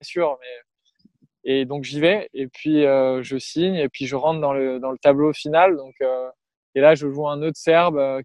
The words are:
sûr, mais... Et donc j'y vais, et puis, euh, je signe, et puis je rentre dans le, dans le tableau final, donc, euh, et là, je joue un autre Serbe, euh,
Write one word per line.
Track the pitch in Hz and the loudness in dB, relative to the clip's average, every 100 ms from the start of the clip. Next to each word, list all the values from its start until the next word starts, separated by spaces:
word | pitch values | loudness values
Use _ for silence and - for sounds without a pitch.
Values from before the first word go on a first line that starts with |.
sûr, | - 175 160 127 | -10 -2 -2 -2
mais... | 127 123 _ _ _ _ _ _ _ _ 135 | -10 -20 _ _ _ _ _ _ _ _ -2
Et | 135 127 | -2 -2
donc | 143 127 | -6 -6
j'y | 143 | 0
vais, | 165 208 - 131 | 2 2 -2 -8
et | 131 | -10
puis, | - 151 151 139 | -6 0 4 4
euh, | 135 131 127 | 4 2 0
je | 123 135 | -4 -8
signe, | - 156 185 | -6 -2 -2
et | 180 139 | 0 -2
puis | - 131 | -4 -6
je | 135 | -2
rentre | 151 160 | 0 0
dans | 143 | 0
le, | 139 131 127 | 0 -2 -4
dans | 131 | -6
le | 131 | -4
tableau | 147 139 151 | -4 0 0
final, | 147 151 160 190 156 | -2 -2 2 2 2
donc, | 135 - | -6 -6
euh, | 131 127 127 - _ _ _ 135 | -4 -4 -8 -14 _ _ _ 4
et | |
là, | 147 | 6
je | 156 143 | 6 0
joue | 139 147 | -4 -4
un | 147 | -4
autre | 160 - | -4 -4
Serbe, | 165 165 175 147 | 2 4 4 2
euh, | 135 135 | -2 -2